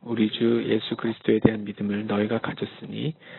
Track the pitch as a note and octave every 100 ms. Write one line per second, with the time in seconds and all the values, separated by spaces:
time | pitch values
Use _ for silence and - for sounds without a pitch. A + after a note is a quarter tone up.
0 | A#2 A2 G#2+ - A2+ A#2 A2+ C3 - A#2
1 | A#2 A2 - A2 A#2 A2 G2+ G2 G#2 G2+
2 | G#2+ G2+ G#2 A2+ - - - - - A2
3 | C3+ - -